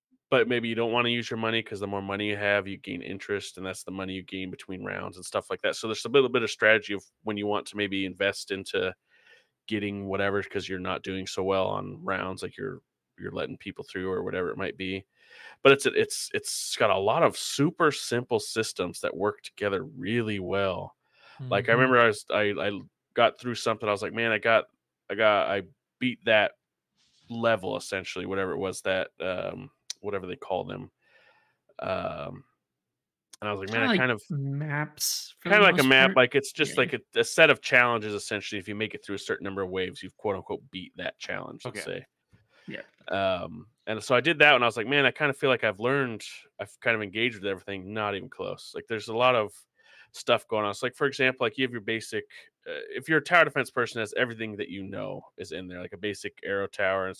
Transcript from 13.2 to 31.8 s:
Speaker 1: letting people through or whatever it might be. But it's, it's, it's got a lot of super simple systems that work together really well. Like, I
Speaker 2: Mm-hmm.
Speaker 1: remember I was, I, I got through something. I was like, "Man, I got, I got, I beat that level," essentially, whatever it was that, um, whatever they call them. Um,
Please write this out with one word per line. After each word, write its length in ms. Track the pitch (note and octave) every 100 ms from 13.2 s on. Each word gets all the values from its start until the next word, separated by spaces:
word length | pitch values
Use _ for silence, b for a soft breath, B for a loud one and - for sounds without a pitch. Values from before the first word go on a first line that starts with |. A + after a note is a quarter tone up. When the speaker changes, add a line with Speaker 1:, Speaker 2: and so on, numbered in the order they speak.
| F#2+
Speaker 1:
letting 240 | F2+ D2+ F2+
people 260 | G2+ F#2 F#2+
through 260 | F#2+ F#2
or 120 | F#2
whatever 280 | F#2 F#2+ F2+
it 60 | -
might 200 | F#2+ -
be. 280 | F#2+ F#2+ - B B B B B
But 100 | C3+
it's, 120 | C3+ B2+
it's, 440 | - A2+ - -
it's 420 | G2 - - - -
got 140 | A2+
a 60 | F#2+
lot 260 | G2+ C#3+
of 140 | D3 -
super 540 | - - D3 - D#3+
simple 480 | C3+ - A#2+ B2 A2+
systems 600 | - A2+ A2 - F2+ F2
that 160 | - D#2+
work 240 | G2+ -
together 400 | - - G#2 F#2+ -
really 540 | - F#2+ A#2+ A2 G2+
well. 560 | F2+ G2 G2 F2+ - _ B B B B C3
Like, 180 | G2+ A2+
I 40 |
Speaker 2:
Mm-hmm. 0 |
Speaker 1:
remember 260 | A#2 C3 B2
I 80 | A#2
was, 180 | G#2 -
I, 220 | G2+ G#2 F2
I 220 | G2 G2 - _ _ -
got 240 | A#2 -
through 160 | B2 A2+
something. 320 | A#2+ A2 A2
I 40 |
was 80 | G2+
like, 100 | G2
"Man, 180 | G#2+ A#2
I 60 | G#2+
got, 280 | A#2 A2 - _ _ _ -
I 60 | G2+
got, 340 | G#2+ G#2 D2+
I 140 | G2 F2 _ _ -
beat 260 | B2+ A#2 A2+
that 280 | G#2+ G#2 - _ _ _ _ _ _ -
level," 480 | A#2 A2+ A2 F#2+ G#2+
essentially, 480 | - G2 F#2 - F#2
whatever 260 | F#2+ F#2+
it 40 | E2
was 220 | F#2+ F#2
that, 280 | G2+ F#2 - -
um, 500 | F#2 F#2 F#2+ F#2 G2 _ - -
whatever 260 | G#2 G2 F2+
they 100 | F2+
call 280 | - F#2 F#2+
them. 260 | G2 F#2+ _ b b b b b b b
Um, 640 | -